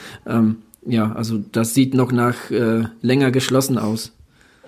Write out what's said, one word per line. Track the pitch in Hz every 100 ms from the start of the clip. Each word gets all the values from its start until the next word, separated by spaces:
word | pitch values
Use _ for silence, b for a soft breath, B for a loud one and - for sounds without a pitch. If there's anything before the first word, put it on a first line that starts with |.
| B B -
ähm, | 117 110 110 - - -
ja, | 117 107
also | 110 113 110 -
das | 117 113
sieht | 135 131
noch | 127 120
nach, | 120 120 120 -
äh, | 110 113 113 113 -
länger | 120 131 135
geschlossen | 127 127 131 135 120
aus. | 107 113 - - - b b b